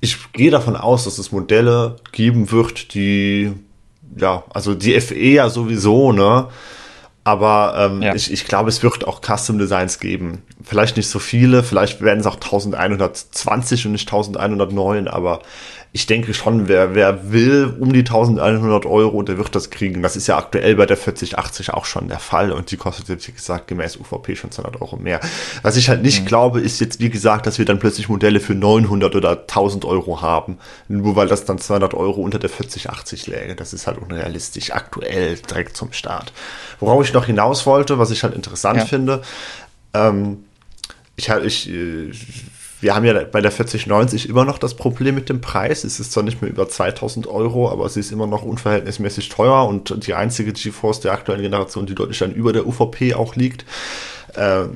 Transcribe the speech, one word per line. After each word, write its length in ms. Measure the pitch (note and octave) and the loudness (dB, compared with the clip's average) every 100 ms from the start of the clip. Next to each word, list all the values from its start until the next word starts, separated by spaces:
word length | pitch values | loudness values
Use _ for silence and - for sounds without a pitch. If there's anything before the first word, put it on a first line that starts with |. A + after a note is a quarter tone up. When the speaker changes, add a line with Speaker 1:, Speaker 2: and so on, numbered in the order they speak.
Speaker 1:
Ich 320 | - - - | -4 -4 -6
gehe 180 | - D3 | 4 6
davon 240 | D3 A#2+ G#2+ | 6 2 0
aus, 300 | A2 B2 G2 | 2 2 0
dass 140 | G2+ | -6
es 120 | G2 | -6
Modelle 640 | G2 F#2 G#2+ A#2+ A#2+ A#2 A#2 - | -4 2 4 6 4 0 -4 -10
geben 400 | - A2+ A#2+ G2+ | 0 2 4 2
wird, 420 | A2+ A2+ - - | 2 2 -2 -10
die, 600 | G2+ G2 G2+ G2+ G2+ G2+ G2+ - _ _ _ - - | -4 0 0 0 0 -2 -6 -14 _ _ _ -14 -2
ja, 260 | F#2+ F2+ - | 0 0 -4
also 260 | - G2+ F2+ | -6 -4 -2
die 180 | G2+ | 2
F 180 | G2+ A#2+ | 2 2
E 240 | C#2+ B2 C#3+ | 0 4 6
ja 120 | A#2 | 4
sowieso, 640 | A#2+ A2+ A2 G#2 A#2 C3+ | 0 -2 2 4 6 6
ne? 380 | G2+ G2 B2 B2+ - - - - - - _ A2 | 6 6 4 2 -8 -20 -20 -20 -20 -20 _ 0
Aber, 460 | G#2 G#2+ G#2+ G#2 - | 4 4 4 4 2
ähm, 280 | G2 G2 | 2 2
Speaker 2:
Ja. 100 | G#2 | 0
Speaker 1:
ich, 180 | G2 - | -2 -2
ich 140 | - - | -6 -2
glaube, 240 | G2+ A2 | 0 0
es 140 | A2+ | 2
wird 240 | B2 - - | 2 0 -6
auch 120 | - | -6
Custom 380 | - G#2 - G#2 | -4 -2 0 0
Designs 420 | G2 F#2+ F#2 - | 0 0 0 -4
geben. 440 | F#2+ F#2 F2 F2 - - | -6 -6 -6 -10 -16 -20
Vielleicht 320 | - G#2 A#2+ A2+ | -2 2 2 2
nicht 140 | - | -2
so 80 | G2+ | -4
viele, 460 | - A#2+ B2+ B2 | -2 4 6 6
vielleicht 380 | A#2+ F#2+ G#2 - | 4 2 2 2
werden 180 | G#2 G#2 | 2 4
es 80 | G#2 | 2
auch 80 | - | -2
tausendeinhundertzwanzig 1500 | - G2+ G#2 - F#2+ G2+ F#2 - - - - A2+ A#2+ B2 A2 | -2 -2 0 -2 -2 0 -2 -4 -12 -6 -2 -2 0 -2 0
und 60 | |
nicht 140 | G#2 - | -4 -2
tausendeinhundertneun, 1000 | G#2 G#2 F#2+ G#2 G2+ F#2 G2 G2 G#2 G2 | -2 -2 -2 -2 0 0 0 0 0 -2
aber 340 | F2 F2 E2+ - - - - - | -2 -2 -4 -6 -20 -18 -20 -12
ich 160 | - - | -6 0
denke 260 | A2+ A2+ | 0 0
schon, 340 | G#2 A2 A2+ G2 | -2 2 2 4
wer, 260 | F#2 F#2 | 4 4
wer 380 | G2 G2 F#2+ G2 | 4 4 2 2
will, 460 | A2+ B2 C#3 C3 A#2+ | 4 6 4 2 0
um 140 | C3 | 2
die 100 | B2+ | 4
tausendeinhundert 800 | A#2+ A2+ A#2+ G#2+ F#2 A2 A2 G#2 - | 4 4 4 4 2 2 4 2 4
Euro, 380 | G#2 A2 G#2 | 4 4 2
der 140 | G2 F#2 | -2 -4
wird 180 | G#2+ F#2+ | -2 -4
das 140 | - | -6
kriegen. 340 | - G2 F2+ | -6 -4 -2
Das 140 | F2+ G2 | -2 -2
ist 100 | - | 0
ja 100 | D2+ | 0
aktuell 380 | - - G#2+ G#2 | 0 2 4 6
bei 100 | G2 | 6
der 120 | G2 | 4
vierzig 420 | - - F2 - | -2 -6 -6 -6
achtzig 340 | - - F#2 | -6 -8 -6
auch 120 | D#2 - | -6 -6
schon 240 | - - | -6 -6
der 100 | - | -8
Fall 320 | - E2 G2 | -2 0 0
und 180 | D#2 F2 | -2 -6
die 60 | F#2 | -8
kostet 320 | F#2+ - - | -8 -8 -8
jetzt, 180 | F2 - | -10 -10
wie 20 | |
gesagt, 380 | - - F2 - | -14 -8 -8 -6
gemäß 260 | F2+ E2 - | -6 -6 -10
U 60 | |
V 140 | - - | -12 -10
P 180 | - - | -8 -10
schon 160 | - | -10
zweihundert 300 | - - - | -12 -8 -8
Euro 160 | - - | -8 -8
mehr. 240 | F2+ E2+ E3 - - - | -4 -4 -6 -8 -10 -2
Was 160 | G#2+ B2 | 0 4
ich 100 | B2 | 4
halt 140 | B2+ | 4
nicht 220 | B2+ G2 | 4 2
Speaker 2:
Mhm. 20 | F#2+ | 2
Speaker 1:
glaube, 340 | A2+ B2 A#2+ | 4 4 2
ist 220 | A2 - | -2 -2
jetzt, 180 | A#2 - | -4 -2
wie 100 | A#2 | -2
gesagt, 380 | A2+ A2 G#2+ G#2+ | 2 2 2 0
dass 120 | G#2+ | 0
wir 60 | G#2 | 2
dann 140 | G2 | 2
plötzlich 300 | G#2+ - G2+ | 2 0 -4
Modelle 320 | G2+ G#2 G#2 | 2 4 4
für 140 | - G2 | 2 2
neunhundert 600 | G2+ A2 G#2+ G2+ F#2+ G2 | 4 6 4 2 2 2
oder 320 | F2 F2 - | 2 0 -2
tausend 380 | G#2 G2+ G2 - | 0 0 0 -2
Euro 360 | F2+ F#2+ D#2 | -2 -2 -4
haben, 360 | D#2+ D#2+ - F2 - - - | 0 0 -2 -12 -16 -18 -6
nur 260 | G2+ G#2 G2 | -2 0 2
weil 140 | F#2+ | 2
das 160 | G2 - | 2 -2
dann 140 | F#2 | -6
zweihundert 340 | - G2+ F#2+ | -2 0 0
Euro 260 | - F#2+ G2 | 0 -2 -2
unter 180 | F#2+ G#2+ | -4 -4
der 100 | A#2 | -6
vierzig 400 | - B2 - - | -8 -12 -12 -12
achtzig 360 | - - - - | -12 -12 -14 -10
läge. 280 | - F#2+ F2+ | -10 -10 -12
Das 160 | E2 | -12
ist 160 | F2+ - | -10 -8
halt 100 | - | -8
unrealistisch, 720 | - E2 E2 E2 - - - | -8 -8 -8 -8 -10 -10 -8
aktuell 640 | - - - - F#2+ E2 E2+ - | -8 -8 -10 -6 -2 -2 -4 -6
direkt 280 | F2+ E2+ - | -6 -6 -8
zum 160 | - | -10
Start. 400 | - - F2 - - - - - - | -10 -8 -10 -10 -16 -18 -16 -16 -4
Worauf 240 | G#2 C3 B2+ | 2 4 4
ich 80 | |
noch 120 | B2+ A#2+ | 2 2
hinaus 400 | G#2 A2 C#3 C#3 | 2 2 2 4
wollte, 340 | C#3 C#3 C3 | 4 4 2
was 120 | A2+ | 2
ich 120 | A2 | 0
halt 120 | A2 - | -2 -4
interessant 440 | - F2+ G2+ B2 | -10 -4 0 2
Speaker 2:
Ja. 60 | A2+ | 0
Speaker 1:
finde, 360 | C3+ C3 C3+ C3 - - - - _ _ | 0 0 -2 -6 -16 -16 -18 -20 _ _
ähm, 500 | G#2+ G#2+ G2+ G2+ G2+ - _ _ - - - _ - | 2 2 2 -2 -6 -14 _ _ -18 -18 -18 _ -10
ich 140 | - | -2
hab, 160 | G#2+ G#2+ | -2 0
ich, 240 | - F#2 | -4 -6
äh, 420 | F2 F2 D#2+ D2+ - - - - - - - | -8 -6 -8 -10 -14 -18 -18 -20 -20 -20 -4
wir 120 | G#2 | 0
haben 120 | G#2 A#2 | 4 4
ja 180 | G2+ | 2
bei 160 | - G#2 | 2 0
der 120 | G#2 | 2
vierzig 360 | - A#2 G#2+ G#2 | 0 -4 -4 0
neunzig 400 | G#2 B2 A2 - | 2 2 0 0
immer 160 | A#2+ | 2
noch 140 | C3+ - | 2 0
das 180 | A#2+ - | -6 -2
Problem 400 | B2+ B2 C3+ C3+ | -4 -2 -2 -2
mit 140 | C3+ | -4
dem 100 | B2 | -6
Preis. 460 | - G2 G2 D#3 G#2 | -4 -4 -2 -4 -6
Es 160 | - | -10
ist 100 | A2+ | -6
zwar 120 | A2 | -2
nicht 180 | G#2 A#2+ | -2 -4
mehr 100 | G#2 | -6
über 160 | - F#2+ | -4 -4
zweitausend 580 | - F#2 - A2 A2+ - | -2 -4 -4 -8 -8 -6
Euro, 460 | G#2 A#2 B2 A#2+ | -2 -2 0 -2
aber 160 | F#2+ G2 | -2 -4
sie 140 | G#2 | -4
ist 100 | G2+ | -6
immer 160 | G#2+ G#2+ | -4 -4
noch 160 | G#2 | -4
unverhältnismäßig 880 | G#2+ A2+ G#2 G#2 G2 - G2+ - - | -4 -4 0 -2 -2 -6 -6 -6 -8
teuer 360 | - A#2 C3+ A#2 | 0 4 4 2
und 400 | G2+ - G2+ - | -2 -6 -8 -4
die 80 | |
einzige 380 | E2+ A2 A#2+ G#2+ | -2 -2 -2 -4
GeForce 480 | G2 G#2+ - G#2+ A2+ | -6 -8 -4 -2 -2
der 140 | G2 | -2
aktuellen 280 | F#2+ - G2+ | -4 -4 -4
Generation, 440 | G2+ G2+ F#2+ G2+ G2 | -2 -2 -4 -6 -8
die 100 | F#2+ | -6
deutlich 240 | - - | -4 -4
dann 140 | F#2 | -4
über 180 | A2+ A2+ | -2 0
der 160 | A2 A2+ | 0 -2
U 60 | |
V 140 | B2 A#2 | -2 -2
P 260 | - B2+ | 0 -2
auch 240 | A#2+ A#2 B2 | -2 -4 -2
liegt. 260 | B2+ - - - - - - - - | -2 -4 -14 -12 -12 -12 -14 -16 -14
Äh, 320 | - G2+ F#2+ F2+ | -2 0 0 -2